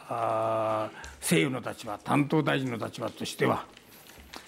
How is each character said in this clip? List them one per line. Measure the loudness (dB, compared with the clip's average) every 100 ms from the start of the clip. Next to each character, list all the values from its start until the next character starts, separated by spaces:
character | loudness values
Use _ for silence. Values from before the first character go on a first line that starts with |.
| -6
あ | -2 0 2 2 2 2 0 -2
ー、 | -8 -16 -8
政 | 2 4 4 0
府 |
の | -6
立 | -6 -6
場、 | -6
担 | 0 2 4
当 | 4
大 | 4 2
臣 | 0
の | -2
立 | -6 -6
場 | -6
と | -6
し | -8
て | 0 2
は、 | 2 -4 -16 -20 -20 -20 -20 -18 -18